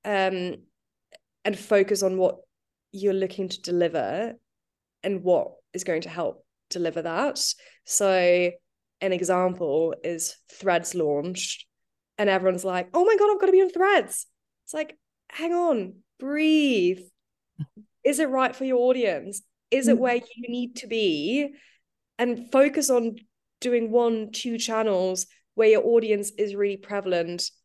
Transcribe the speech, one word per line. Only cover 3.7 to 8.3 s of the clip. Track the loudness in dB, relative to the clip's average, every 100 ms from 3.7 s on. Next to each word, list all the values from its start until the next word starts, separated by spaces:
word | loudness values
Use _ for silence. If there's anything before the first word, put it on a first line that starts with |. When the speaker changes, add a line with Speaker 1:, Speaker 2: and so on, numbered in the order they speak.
| 0 0 0 -4 -4 -6 -10 _ _ _ _ _ _
Speaker 1:
and | -6 -2
what | 2 2 0 -10 _
is | -10
going | -4 -4
to | -6
help | -6 -6 -8 _ _ _
deliver | -4 -4 -4
that. | -4 -2 -4 -2 -6 -6 -16 _
So | -6 0 2 4 4